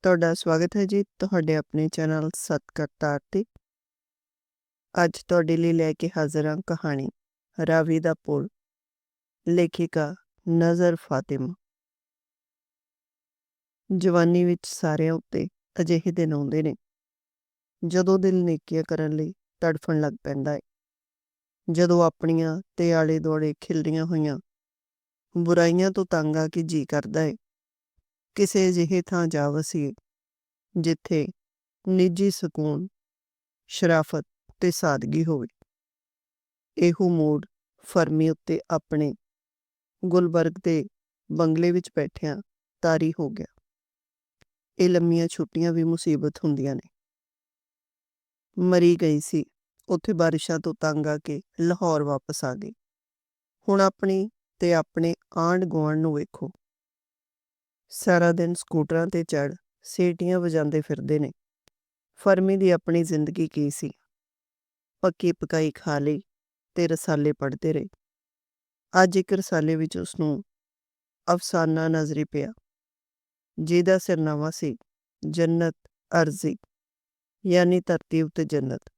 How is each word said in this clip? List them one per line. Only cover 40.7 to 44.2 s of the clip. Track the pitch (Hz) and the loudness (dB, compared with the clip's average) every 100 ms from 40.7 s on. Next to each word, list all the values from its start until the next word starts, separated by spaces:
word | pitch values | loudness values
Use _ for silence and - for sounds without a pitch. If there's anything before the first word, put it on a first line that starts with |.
| 160 - _ _ _ _ | -2 -2 _ _ _ _
ਬੰਗਲੇ | 156 165 160 175 | 0 2 2 2
ਵਿੱਚ | 175 - - | 0 -2 -6
ਬੈਠਿਆਂ | 147 - 151 147 - _ _ _ | -6 -6 -8 -8 -12 _ _ _
ਤਾਰੀ | 170 160 160 160 | 0 2 0 -4
ਹੋ | 147 | -8
ਗਿਆ। | - - _ _ _ _ _ _ _ | -8 -14 _ _ _ _ _ _ _